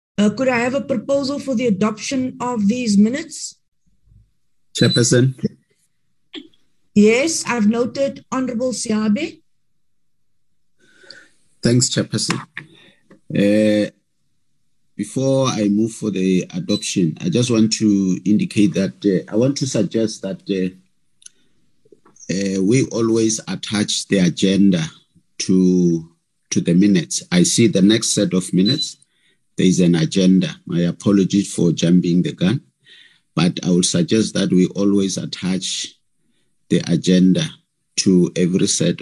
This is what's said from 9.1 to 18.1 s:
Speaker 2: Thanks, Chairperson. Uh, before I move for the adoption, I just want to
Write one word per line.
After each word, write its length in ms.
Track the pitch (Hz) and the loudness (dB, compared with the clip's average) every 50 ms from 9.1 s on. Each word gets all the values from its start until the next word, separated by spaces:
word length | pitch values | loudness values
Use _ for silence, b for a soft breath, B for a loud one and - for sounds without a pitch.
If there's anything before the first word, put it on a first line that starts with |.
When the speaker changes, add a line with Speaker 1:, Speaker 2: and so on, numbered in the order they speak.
| 208 269 320 - - - _ _ _ _ _ _ _ _ _ _ _ _ _ _ _ _ _ _ _ _ _ _ _ _ _ _ _ B B B B B B B B B B B B B B _ _ _ - | 0 -2 -2 -6 -10 -14 _ _ _ _ _ _ _ _ _ _ _ _ _ _ _ _ _ _ _ _ _ _ _ _ _ _ _ B B B B B B B B B B B B B B _ _ _ -2
Speaker 2:
Thanks, 280 | 120 120 123 131 - | 0 0 2 0 0
Chairperson. 500 | - - 101 - - 117 - - - 127 - - - - b b b b b b b b b b b _ _ - | -2 -4 -4 -4 -4 -6 -6 -4 -6 -8 -8 -14 -18 -20 b b b b b b b b b b b _ _ -8
Uh, 640 | 151 - 101 101 104 107 107 107 107 104 104 - - _ _ _ _ _ _ _ _ _ _ _ _ _ _ _ _ _ _ _ _ | -4 -2 0 2 2 2 2 2 2 0 -2 -4 -6 _ _ _ _ _ _ _ _ _ _ _ _ _ _ _ _ _ _ _ _
before 520 | - 104 - - 135 131 135 135 135 135 127 | -12 -10 -8 -6 -4 -2 0 0 0 0 -2
I 200 | 104 107 104 101 | -2 -2 0 0
move 220 | 101 104 110 117 | 0 0 0 -2
for 220 | 113 - - 110 95 | -4 -6 -6 -4 -4
the 340 | 95 92 95 92 90 - - - | -2 0 2 2 0 0 -4 -8
adoption, 640 | 90 80 - 104 107 - - - 104 90 80 78 - | -10 -6 -4 -4 -4 -4 -4 -2 0 0 0 -2 -4
I 80 | - 90 | -4 -2
just 220 | 82 117 120 123 | 0 0 0 0
want 220 | 120 110 110 110 110 | 2 2 2 2 0
to 480 | - 113 107 104 98 98 95 | 0 0 2 2 2 2 0